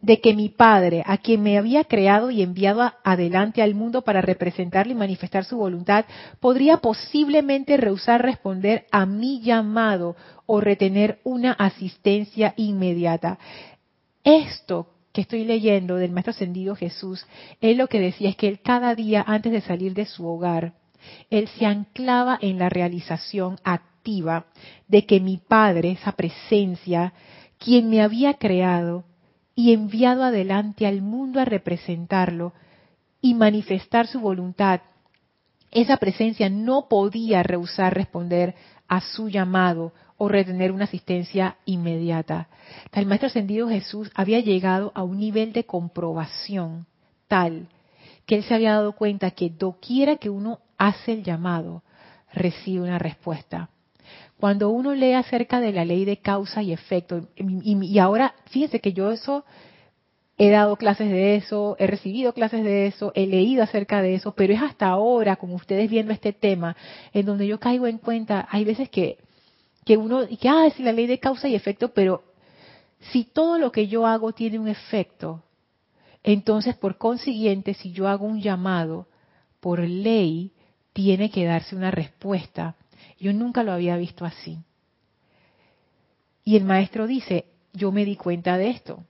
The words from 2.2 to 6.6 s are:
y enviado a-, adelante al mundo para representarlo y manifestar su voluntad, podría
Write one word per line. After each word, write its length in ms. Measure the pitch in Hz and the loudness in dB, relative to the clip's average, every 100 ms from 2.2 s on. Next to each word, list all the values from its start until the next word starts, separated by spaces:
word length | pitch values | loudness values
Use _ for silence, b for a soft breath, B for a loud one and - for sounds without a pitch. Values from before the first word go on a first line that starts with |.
| 240 | 2
y 120 | 233 | 0
enviado 400 | 180 180 196 208 | -2 0 0 2
a-, 120 | 247 - | 0 -2
adelante 580 | - 185 170 185 208 226 | 0 2 2 2 0 2
al 140 | 214 | 2
mundo 280 | 208 233 247 | 2 -2 -4
para 180 | 254 196 | 0 0
representarlo 720 | 185 180 180 175 180 190 220 | 0 0 -2 -4 -2 0 0
y 40 | 247 | -2
manifestar 480 | 202 185 180 196 | -4 -4 -4 -6
su 120 | 185 247 | -4 -4
voluntad, 480 | 202 175 180 208 220 B B B | -4 -4 0 0 0 B B B
podría 380 | 247 254 | 0 4